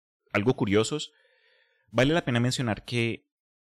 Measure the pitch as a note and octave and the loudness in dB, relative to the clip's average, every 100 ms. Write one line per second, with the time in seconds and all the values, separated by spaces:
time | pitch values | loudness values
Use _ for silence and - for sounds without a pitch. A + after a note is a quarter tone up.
0 | _ _ _ G#2 G#2 B2+ A2+ G2+ A2 D3+ | _ _ _ -2 0 0 2 2 2 -4
1 | - _ _ _ _ _ _ _ _ A2+ | -10 _ _ _ _ _ _ _ _ 0
2 | C3 E3+ D#3+ A#2+ A#2+ C3 B2 G2+ - A#2+ | 2 2 0 0 0 -2 -4 -4 -4 -2
3 | A#2 A2 - _ _ _ | -2 -4 -14 _ _ _